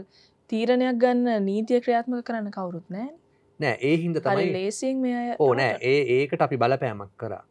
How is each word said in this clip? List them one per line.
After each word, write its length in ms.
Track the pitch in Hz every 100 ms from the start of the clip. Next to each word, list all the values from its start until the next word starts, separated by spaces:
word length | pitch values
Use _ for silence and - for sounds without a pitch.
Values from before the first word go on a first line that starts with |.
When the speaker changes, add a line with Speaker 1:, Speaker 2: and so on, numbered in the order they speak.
| 190 _ _ _ _
Speaker 1:
තීරණයක් 480 | 220 233 247 254 240
ගන්න 480 | 247 247 247 220 196
නීතිය 340 | 202 220 247
ක්‍රියාත්මක 440 | 240 233 240 240
කරන්න 260 | 240 226 208
කවුරුත් 360 | 202 185 170 -
නෑනේ. 260 | 185 262 330 _ _ _ -
Speaker 2:
නෑ, 140 | 147 107
ඒ 160 | 135 165
හින්දා 260 | 175 156
Speaker 1:
හරි 220 | - 196
Speaker 2:
තමයි 80 | 190
Speaker 1:
ලේසියෙන් 500 | 185 196 - 262 262
මේ 140 | 254 240
අය 180 | 240
Speaker 2:
ඕ, 160 | 233 143
නෑ, 180 | 123 131
Speaker 1:
රවට්ටන. 160 | 104 123
Speaker 2:
ඒ, 320 | 143 127 127
ඒකට 220 | 139 170
අපි 140 | 143 131
බලපෑමක් 560 | 120 135 131 101 101 -
කරා. 260 | 110 98 -